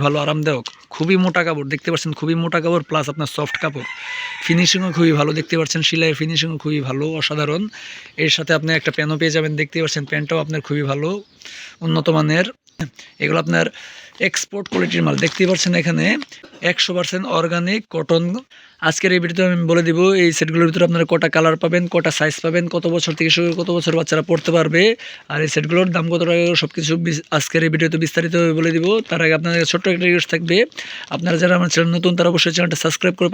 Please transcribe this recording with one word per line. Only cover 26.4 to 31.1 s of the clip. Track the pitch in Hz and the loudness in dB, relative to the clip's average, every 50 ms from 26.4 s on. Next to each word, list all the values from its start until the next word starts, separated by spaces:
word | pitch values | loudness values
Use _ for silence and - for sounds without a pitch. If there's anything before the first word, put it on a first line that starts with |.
| 170 175 170 - | 2 2 2 0
সব | 156 156 - | 0 -2 -4
কিছু | 170 156 151 165 170 165 | -4 -2 -2 -2 0 0
বিস-, | 170 151 156 - - 160 | -2 -2 -4 -4 -2 -2
আজকের | 151 - - - 165 165 | -2 -2 0 0 0 2
এই | 160 160 | 2 2
ভিডিওতে | 156 165 156 165 165 165 | 2 0 0 0 -2 -2
বিস্তারিতভাবে | 147 - 170 165 160 175 170 170 165 156 160 | -2 0 -2 -2 0 2 2 2 2 2 2
বলে | 160 165 160 | 0 2 2
দিব। | 160 165 190 220 226 214 - | 2 2 2 0 0 0 -2
তার | 170 156 165 | -2 0 2
আগে | 156 160 | 2 2
আপনাদের | 156 165 170 170 170 160 - | 2 0 0 0 0 2 0
ছোট্ট | - 180 - 190 175 | 0 0 0 0 0
একটা | 180 180 | 2 2
রিকোয়েস্ট | 180 175 165 - - 170 | 2 2 2 2 0 -2
থাকবে, | 160 170 165 175 208 285 - - - - - - - - - | -2 0 2 2 2 2 2 -2 -10 -14 -14 -14 -14 -8 -8